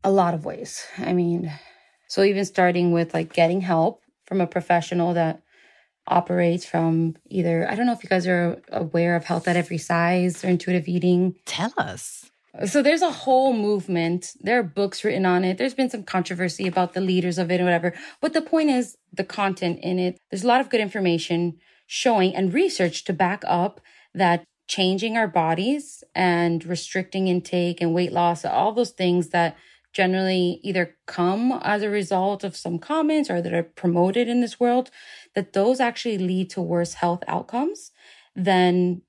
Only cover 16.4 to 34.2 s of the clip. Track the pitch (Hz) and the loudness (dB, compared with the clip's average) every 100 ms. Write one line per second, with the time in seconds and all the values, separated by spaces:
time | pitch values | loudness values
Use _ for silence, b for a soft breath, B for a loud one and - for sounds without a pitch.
16.4 | 180 - 190 175 180 185 190 185 170 165 | -4 -2 -2 0 0 0 0 0 0 -2
17.4 | 170 180 180 170 175 170 B B 311 320 | 0 0 2 2 0 -6 B B -2 -2
18.4 | 320 320 302 254 226 - _ - 185 - | 0 0 2 0 -2 -10 _ -8 -8 -2
19.4 | 196 190 175 170 - 185 180 180 _ 190 | -2 -2 -4 -4 -4 -2 -2 -4 _ -4
20.4 | 226 247 262 233 208 208 185 170 - 170 | 2 2 2 -2 -2 0 0 0 0 -2
21.4 | 175 165 b b b - 254 226 185 185 | -2 -4 b b b -2 2 4 2 2
22.4 | 190 214 381 - 175 - - 170 180 196 | -2 2 0 0 -2 -2 -6 0 0 0
23.4 | - 175 185 - b b b - 185 170 | 0 0 0 -4 b b b 0 2 2
24.4 | - _ - - 185 190 226 226 214 170 | -2 _ -10 -2 0 0 -2 0 0 2
25.4 | 160 165 208 294 277 - - - 185 170 | 2 0 0 -2 -6 -18 -10 0 2 4
26.4 | 175 170 165 175 - 190 185 190 190 180 | 2 0 -2 -6 -4 -6 -4 -2 0 0
27.4 | 180 180 175 170 170 170 180 175 175 170 | 0 -2 -2 -2 0 0 0 2 0 0
28.4 | - 120 196 220 233 - 185 180 170 175 | -2 0 0 0 -4 0 0 2 0 0
29.4 | 170 - b b b - 185 185 190 185 | 0 -2 b b b -2 0 2 0 0
30.4 | 175 - 196 185 175 _ - - 175 196 | 0 -2 -4 -2 -2 _ -14 -2 0 2
31.4 | 247 262 - 208 214 208 190 190 190 196 | 0 0 0 0 0 -2 0 0 0 -2
32.4 | 196 - 175 170 - 311 302 311 285 175 | -6 -8 -8 -8 -4 0 2 2 0 -2
33.4 | 170 170 165 - 175 170 180 196 | -2 -2 -4 -4 0 2 2 2